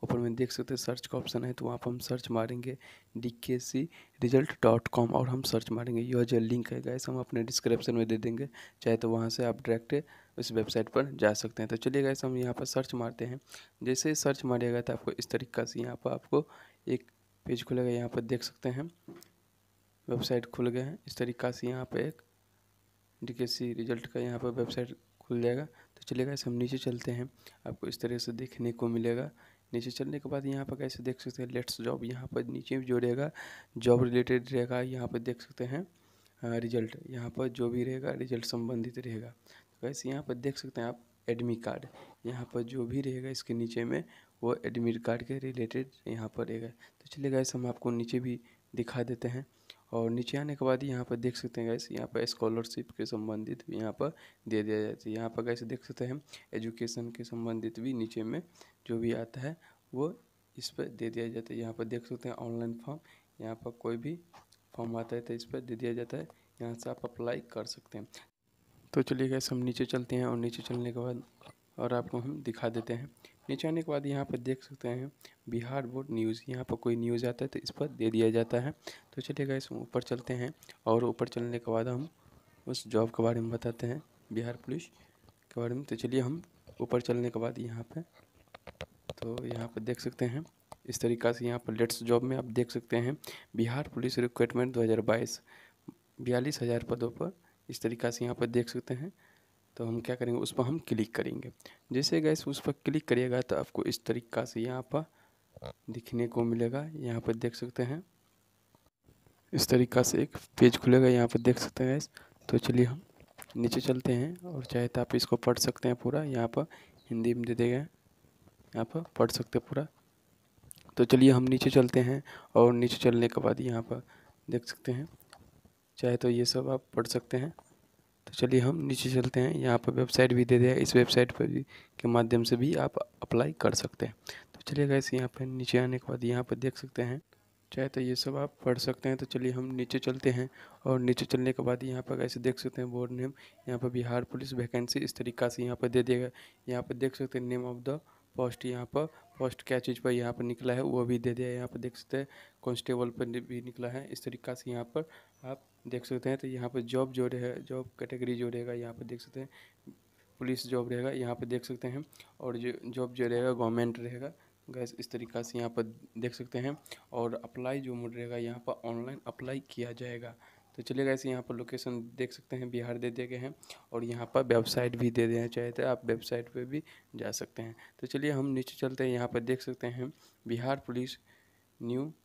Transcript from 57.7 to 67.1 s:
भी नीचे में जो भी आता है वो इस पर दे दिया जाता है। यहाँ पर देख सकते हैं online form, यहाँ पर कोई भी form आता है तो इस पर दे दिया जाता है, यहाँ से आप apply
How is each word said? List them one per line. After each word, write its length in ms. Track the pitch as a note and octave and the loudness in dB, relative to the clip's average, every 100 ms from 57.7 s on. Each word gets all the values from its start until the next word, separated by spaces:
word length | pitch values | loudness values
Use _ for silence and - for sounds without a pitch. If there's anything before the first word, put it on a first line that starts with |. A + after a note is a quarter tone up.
| A2+ | -6
भी 120 | A#2+ | -6
नीचे 280 | B2+ A2+ A#2 | -4 -4 -4
में 160 | A2 C#3 F3 _ - _ - | -4 -6 -8 _ -20 _ -6
जो 120 | A#2 | -2
भी 140 | A#2 | 0
आता 260 | A#2+ A#2 - | -2 -4 -8
है 160 | C3+ E3 - _ _ | -8 -10 -16 _ _
वो 200 | B2+ D3+ - _ _ _ - | -4 -4 -4 _ _ _ -12
इस 140 | - | -12
पर 180 | - C#3+ | -6 -8
दे 200 | G#2 A#2 | -4 -6
दिया 180 | A2+ A#2 | -4 -6
जाता 260 | A2+ A2+ | -6 -8
है। 60 | A#2 | -8
यहाँ 120 | A2+ | -8
पर 120 | A2+ A2+ | -6 -6
देख 200 | A#2+ A#2 | -6 -8
सकते 220 | B2 B2+ | -10 -8
हैं 80 | - | -8
online 380 | B2 A#2 A#2 A#2 B2+ | -6 -4 -4 -6 -8
form, 120 | D3+ _ - _ _ | -12 _ -20 _ _
यहाँ 140 | A2 | -10
पर 160 | A2+ A#2+ | -8 -10
कोई 240 | A#2 A2+ A#2 | -8 -6 -4
भी 220 | C3 E3+ - - _ _ _ | -4 -10 -12 -20 _ _ _
form 220 | - A#2 A2+ | -8 -6 -4
आता 200 | A2+ A#2+ | -4 -6
है 60 | |
तो 120 | A#2 | -6
इस 100 | A#2 | -8
पर 160 | A#2 C3+ | -6 -10
दे 160 | B2 A#2 | -6 -4
दिया 160 | A#2+ | -2
जाता 220 | A#2 A#2+ C3+ | -2 -4 -8
है, 120 | D#3+ - _ _ | -10 -14 _ _
यहाँ 140 | A#2 | -8
से 160 | A#2 B2 | -6 -8
आप 140 | B2+ | -8
apply 380 | - | -8